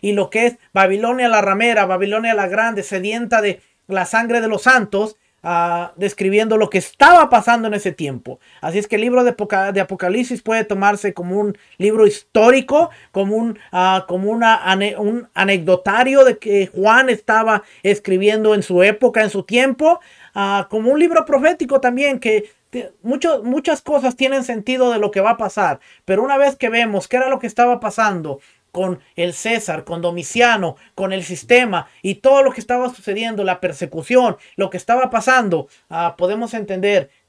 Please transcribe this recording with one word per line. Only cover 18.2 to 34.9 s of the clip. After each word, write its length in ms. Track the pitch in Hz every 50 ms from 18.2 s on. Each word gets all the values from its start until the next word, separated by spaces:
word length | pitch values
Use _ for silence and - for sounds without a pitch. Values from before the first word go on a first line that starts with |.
| 196 208 214 220 214 214 214
en 100 | 208 202
su 180 | - 180 175 185
época, 400 | 202 214 208 262 240 - 226 220
en 80 | 202
su 140 | - 196 185
tiempo, 560 | - 208 240 254 269 254 - 302 320 339 339 _ _ _ _ - - -
ah, 320 | 202 202 196 202 202 185 -
como 220 | - 220 220 240
un 80 | 277 302
libro 260 | 349 349 330 330 320
profético 560 | 320 302 269 262 311 359 - 311 247 277 269
también, 380 | 269 247 247 254 285 285 269 262
que 320 | - 233 220 214 208 - _ _ _ _
te-, 220 | - 247 - - _ _ -
mucho-, 420 | 226 269 - - 339 311 254 208
muchas 380 | 240 254 302 - 339 311 - -
cosas 340 | - 302 277 262 254 247
tienen 260 | - 269 262 277 269 247
sentido 480 | 254 240 220 202 - 254 254 254 247
de 80 | 233 214
lo 140 | 208 202 208
que 80 | 196
va 100 | 190 220
a 60 | 233
pasar, 420 | - - 277 - 214 196 165 139 - _ _ - _ _
pero 200 | - 190 202 233
una 140 | 269 277 269
vez 180 | 285 277 269
que 140 | - - 226
vemos 360 | 226 233 233 220 208 196 -
qué 120 | - - 247
era 100 | 262 262
lo 100 | 269 254
que 80 | 247
estaba 320 | 233 - - 240 247 247 240
pasando 600 | 233 208 - - 220 214 196 175 156 156 135 139 _ _ _ _ _ _ -
con 260 | 175 185 190 180 - _ _ -
el 200 | - 170 180 170
César, 500 | - - 220 233 226 226 - 160 160 156
con 180 | - 170 170 170
Domiciano, 720 | 175 175 175 165 - - 233 240 240 226 208 185 165 - _ _ _ -
con 160 | - 190 190 190
el 100 | 190 175
sistema 640 | 165 180 156 - - 240 247 254 226 190 170 - _ _ _ -
y 140 | 190 196
todo 260 | - - 269 277 277 277
lo 80 | 269
que 100 | 262 -
estaba 320 | 226 - 247 247 254 247 247
sucediendo, 520 | - - - 196 208 226 233 220 208 196
la 160 | 190 180 180
persecución, 760 | - 180 151 - 180 151 - 160 156 - 240 254 254 220 180 - _ _ _
lo 120 | - 196 190
que 80 | - 180
estaba 320 | - -